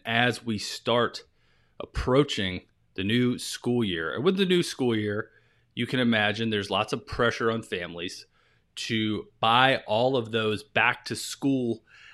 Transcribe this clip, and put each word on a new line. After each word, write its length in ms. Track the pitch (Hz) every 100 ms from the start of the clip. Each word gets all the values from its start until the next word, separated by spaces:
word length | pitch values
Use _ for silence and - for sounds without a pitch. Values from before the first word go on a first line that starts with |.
| -
as 400 | 117 123 120 117
we 120 | 107
start 640 | - - - 117 117 - - _ _ _ _ -
approaching 800 | - - - 127 147 - 95 90 - _ _ -
the 80 |
new 340 | 95 120 123 127
school 460 | - - - 123
year. 300 | 107 85 80
And 100 | 76
with 140 | 156 190
the 80 | 190
new 180 | 180
school 320 | 165 - 127 113
year, 340 | 104 104 - _ _ _ _ -
you 100 | 120
can 140 | 131
imagine 500 | 120 113 104 104 113
there's 220 | 104 98
lots 200 | 98 107
of 140 | 127 -
pressure 460 | - 120 - 117
on 100 | 113
families 640 | 113 95 87 85 90 - - _ _ _ _ -
to 520 | - 113 107 104 - _
buy 440 | 113 120 131 135 -
all 320 | 107 113 135
of 140 | 110
those 320 | 113 110 104
back 420 | - - 117 120 -
to 100 | 117
school 680 | - - 143 135 120 113 - - -